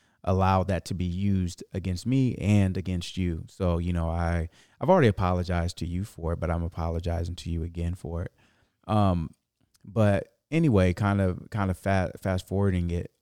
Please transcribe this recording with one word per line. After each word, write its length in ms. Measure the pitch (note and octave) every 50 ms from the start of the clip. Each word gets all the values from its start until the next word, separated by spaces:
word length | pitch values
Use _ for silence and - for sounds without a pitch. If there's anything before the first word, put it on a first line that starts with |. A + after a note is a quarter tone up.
| _ _ _ _ -
allow 400 | - F#2 F#2 F#2+ F#2+ F#2+ F#2 F2+
that 220 | F#2 F#2+ E2+ -
to 80 | - G2+
be 120 | E2 F2+
used 580 | F2+ F2 F#2 G2+ G2+ G2 F#2+ F2+ F2 - - - - -
against 320 | F#2+ E2 F#2 F2+ F2 -
me 300 | A#2 B2+ C3+ C3 A#2+ -
and 420 | - - G2+ G#2 G#2 G2 F#2+ F2+ F#2+
against 400 | E2+ F#2 F#2 F2 E2+ - - F#2
you. 280 | F#2 F2 E2 E2+ - -
So, 300 | - - F#2+ F2+ E2+ E2+
you 160 | E2+ F2+ F2
know, 160 | E2+ E2 E2
I, 400 | E2 E2+ E2+ E2+ E2+ E2+ E2 E2+ _ _ _ _ _ -
I've 80 | - C#3+
already 180 | F#3+ F#3 C#3 A2
apologized 680 | G2 - G2 F2+ F2+ F2+ F2 F2+ F2 E2+ E2+ E2+ - -
to 100 | F#2 E2+
you 160 | F2 F2+ G2+
for 300 | - - - E2 E2 E2+
it, 60 | E2+
but 120 | E2 E2
I'm 120 | E2 E2+ E2+
apologizing 720 | E2 - E2+ E2 E2 E2 E2 F2 F2 E2+ E2+ E2+ E2+ F2
to 140 | - - E2+
you 140 | E2+ E2 E2
again 320 | E2+ E2+ E2+ E2+ E2+ F2+
for 280 | - - D2 E2+ E2+ F2+
it. 100 | - _ _ _ _ _ _ _ _ _ _ _ -
Um, 440 | G#2+ G#2+ G2+ F#2+ F2 F2 D#2 - - _ _ _ _ _ _ _ _ _ -
but 480 | A2+ F#2 A2+ G#2+ G#2 G2 E2+ - - _ _ _ -
anyway, 420 | C#3+ E3 E3+ D3+ A2 G2 F#2 F#2 F2
kind 280 | - G#2 G2 G2+ G2
of, 280 | F#2+ F#2 F2+ - - -
kind 220 | - G#2+ G2 F#2+
of 60 | F2+ -
fa-, 340 | - G2 G2 F#2+ F2+ - - -
fast 260 | - G2 F#2 F#2 - -
forwarding 440 | F#2 G2 G2+ G2 F2+ F2+ F2 E2+
it 200 | E2+ F2 F2+ - _ _